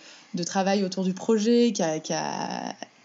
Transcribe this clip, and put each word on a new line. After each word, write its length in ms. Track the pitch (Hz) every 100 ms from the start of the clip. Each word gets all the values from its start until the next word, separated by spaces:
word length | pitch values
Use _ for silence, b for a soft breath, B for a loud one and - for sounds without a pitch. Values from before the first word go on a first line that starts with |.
| B B B
de 100 | 180
travail 400 | 170 196 190 202
autour 200 | 185 190
du 100 | 185
projet 580 | 185 - 226 214 240 240
qui 100 | 202
a, 160 | 165 156
qui 140 | -
a, 600 | 156 151 - - - - - - _